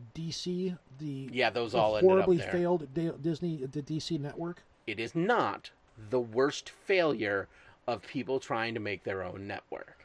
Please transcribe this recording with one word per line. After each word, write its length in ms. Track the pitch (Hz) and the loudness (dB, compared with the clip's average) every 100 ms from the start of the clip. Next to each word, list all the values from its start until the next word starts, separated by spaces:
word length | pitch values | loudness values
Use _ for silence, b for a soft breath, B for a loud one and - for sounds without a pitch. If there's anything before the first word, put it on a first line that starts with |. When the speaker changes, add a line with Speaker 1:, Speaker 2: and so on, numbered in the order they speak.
| 117 | -12
Speaker 1:
D 160 | 160 165 | -10 -8
C, 440 | - 180 180 185 180 _ 135 | -6 -4 -2 -2 -6 _ -12
the, 300 | 151 135 131 | -8 -8 -4
Speaker 2:
Yeah, 180 | 123 117 | 0 2
those 220 | 120 117 | 2 0
Speaker 1:
the 40 | 120 | 4
Speaker 2:
all 180 | 107 107 | 4 6
ended 120 | 190 | 6
up 20 | 190 | 8
Speaker 1:
horribly 220 | 190 175 | 6 4
Speaker 2:
there. 140 | - | 2
Speaker 1:
failed 420 | 175 175 175 143 143 | 0 2 2 0 -2
Di-, 160 | 165 135 | -2 -2
Disney, 360 | 151 156 175 156 | -2 -2 -2 -4
the 240 | 131 147 | -6 -6
D 160 | 135 156 | -6 -6
C 180 | - 160 | -2 -4
network. 460 | 139 - 170 175 - _ - | -4 -6 -8 -8 -16 _ -8
Speaker 2:
It 120 | 107 | -6
is 140 | 117 165 | -4 0
not 540 | 190 226 117 95 - - _ - 107 | 2 2 2 -2 -10 -20 _ -20 -2
the 100 | 127 | 0
worst 500 | 120 110 143 - - | 2 2 2 2 -10
failure 760 | - - 190 165 117 104 98 - b b b - | -10 0 4 4 2 0 0 -2 b b b -6
of 140 | 113 | -6
people 380 | - 131 117 135 | -4 -6 -2 -4
trying 340 | - 117 113 | -2 -2 -2
to 60 | 113 | -4
make 240 | 101 95 | -4 -6
their 200 | 113 95 | -4 -4
own 220 | 90 98 101 | -6 -8 -8
network. 520 | 98 - - - - | -10 -10 -12 -12 -20